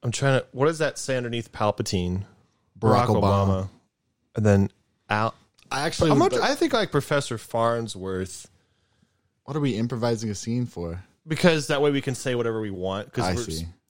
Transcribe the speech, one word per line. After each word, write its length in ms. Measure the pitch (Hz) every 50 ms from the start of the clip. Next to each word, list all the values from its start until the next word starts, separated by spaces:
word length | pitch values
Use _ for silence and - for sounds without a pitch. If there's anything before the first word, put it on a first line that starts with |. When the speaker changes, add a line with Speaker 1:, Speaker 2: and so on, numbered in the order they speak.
| -
Speaker 1:
I'm 100 | 127 110
trying 280 | - - 139 135 127
to, 60 | - - _
what 140 | 127 135
does 120 | 156 165 156
that 200 | 156 139 - -
say 180 | - - 135
underneath 340 | 127 123 120 117 117 113 - _
Palpatine? 680 | - 113 104 104 - 110 - - 95 90 90 90 95 101 - - _ _ _ _ _ _ _ _ -
Speaker 2:
Barack 280 | - 110 127 123 120
Speaker 1:
Barack 20 | 113
Speaker 2:
Obama. 140 | 110 92 -
Speaker 1:
Obama. 460 | 98 98 98 98 95 95 95 95 95 - _ _ _ _ _ _ _ _ _ _ _ _
And 100 | - 107
then 240 | 107 101 98 98 101 _ _ _ _ _ _ _ _
Al-, 240 | 107 107 107 113 - _ _ _ _ _ _ _ -
Speaker 2:
I 80 | 131
actually 320 | 143 165 - - 202 160 -
Speaker 1:
I'm 60 | 254
Speaker 2:
would 100 | 339 392 -
Speaker 1:
not, 80 | 494 -
Speaker 2:
like 80 | 226
Speaker 1:
I 40 | 277
think, 180 | 294 349 311 -
like, 200 | 233 208 165 -
Professor 440 | 147 135 - 151 143 139 - 123 110
Farnsworth. 1080 | - - - 117 113 117 117 117 117 110 - 98 92 95 95 92 92 92 - - - - _ _ _ _ _ _ _ _ _ _ _ _ _ _ _ _ _ _ _
Speaker 2:
What 120 | - 139
are 40 | 156
we 120 | 143 139 113
improvising 540 | 101 113 120 127 120 110 - 120 113 113 110
a 40 | 104
scene 300 | 95 - 113 113 123 123
for? 360 | 120 - - 87 85 82 90 92 _ _ _ _
Speaker 1:
Because 400 | 160 156 147 - 180 160 156 143 -
that 140 | 151 139 143
way 80 | 147
we 100 | 143 139
can 140 | 135 - 127
say 200 | - - 135 123
whatever 240 | 120 117 117 113 110
we 100 | 110 104
want. 420 | 98 90 90 95 95 98 107 - -
'Cause 120 | - -
Speaker 2:
I 100 | 90 90
Speaker 1:
we're 80 | 110 120
Speaker 2:
see. 240 | 107 80 80 85 85 87 _ _ _